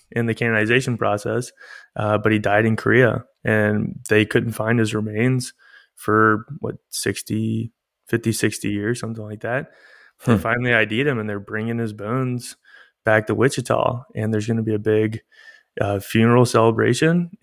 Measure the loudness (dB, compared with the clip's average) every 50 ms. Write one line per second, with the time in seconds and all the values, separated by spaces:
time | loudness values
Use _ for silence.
0 | _ _ -4 -4 -2 -2 -2 -2 -2 0 0 0 2 2 2 0 0 0 -2 -2
1 | -2 -2 -2 -2 -2 -2 -4 -4 -4 -6 -12 _ -20 -20 -20 -20 -20 _ _ -6
2 | -2 0 0 0 2 2 2 2 2 2 2 4 4 2 0 0 0 2 4 4
3 | 4 4 2 -2 -6 _ _ _ -2 0 2 2 2 2 0 0 -2 -4 -8 -10
4 | -4 0 2 2 2 2 0 0 0 0 -4 -4 -2 0 2 2 2 0 0 -4
5 | -4 -4 -2 0 0 0 0 0 -2 -6 -12 _ _ _ -20 -20 _ _ _ -8
6 | -2 2 4 6 6 4 4 2 -2 -8 -12 -10 -8 -8 -8 -10 _ _ -12 -6
7 | -4 -4 -6 -6 -6 -6 -6 -4 -4 -4 -4 -4 -6 -8 -12 _ _ _ _ _
8 | _ -4 -4 -2 -2 -2 -2 -2 -2 -4 -4 -4 -6 -6 -4 -4 -4 -4 -4 -4
9 | -6 -8 -10 -10 -12 -12 -12 -10 -6 -6 -6 -6 -6 -10 _ _ _ _ -20 _
10 | _ _ _ _ 0 2 2 2 2 0 -2 0 0 2 2 2 2 0 0 0
11 | 0 0 0 -2 -4 -4 -6 -8 -8 -8 -8 -6 -4 -4 -4 -4 -4 -6 -6 -8
12 | -6 -4 -4 -2 -2 -2 -4 -6 -8 -12 -16 -20 _ _ -20 -20 -20 _ _ _
13 | _ 2 2 2 2 2 0 2 2 0 0 -2 -2 0 0 0 0 0 -2 -4
14 | -8 -10 -6 -4 -2 -2 -2 -2 -2 -2 -2 -2 0 -2 -2 -2 0 2 2 2
15 | 2 0 -2 -6 -12 _ _ -20 -20 -20 -20 _ _ _ _ -4 -2 -2 -2 -4
16 | -4 0 2 4 4 6 6 6 6 4 4 4 4 4 4 2 2 0 2 2
17 | 2 2 2 0 -2 -4 -8 -10